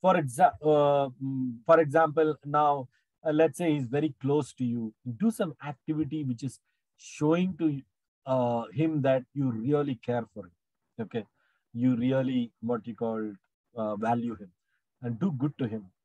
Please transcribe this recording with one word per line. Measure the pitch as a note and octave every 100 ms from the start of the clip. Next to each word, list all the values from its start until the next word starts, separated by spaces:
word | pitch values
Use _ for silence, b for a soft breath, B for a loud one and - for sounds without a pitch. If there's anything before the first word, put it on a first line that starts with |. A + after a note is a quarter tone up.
For | F#3 F3+
exa-, | C#3 A#2+ F3+ -
uh, | D3+ D3+ C#3+ C#3+ C#3 C3
mm, | C3+ C3+ B2+ A#2 -
for | E3
example, | D#3 D#3 D#3+ D3+ D#3 D3
now, | C#3+ D3 D3 C#3+ B2+ _ _ _ D#3+
uh, |
let's | D3+ D#3+ C3+
say | F3
he's | D3 B2
very | C#3 D#3 -
close | C3 D3 C#3
to | - B2
you. | A#2 A2+ _ B2 A2+
Do | A3+
some | A3 F#3+ C3+ D3
activity | C#3+ - D#3 D3 D#3
which | C#3 A#2+
is | C3+ - _ _ _ _
showing | - - D3+ E3+ F#3 D#3
to, | D#3+ C#3+ - _ _ _ -
uh, | C3 B2 A#2 A2+
him | - D#3+ D#3
that | C3+ C3 B2+
you | C#3+ C3+
really | A2+ A#2 D3 C#3+ A#2+
care | - A#2+ A2
for | G#2+ F2+
him. | _ _ _ _ -
Okay, | G#2 A#2 G#2 _ _ _ _
you | A#2 B2+ A#2+
really, | B2 C3+ C3 B2+ A#2+ _
what | A2+ A#2+ A2+
you | A2
call, | A#2 A2 G#2+ G2+ _ _ _ A#2+
uh, | G#2+ G#2
value | A2 A#2+ A#2 G#2
him, | F#2+ _ _ _ _ _
and | B2 A#2
do | G3
good | C3+ D3 -
to | B2
him. | A2 F#2+ _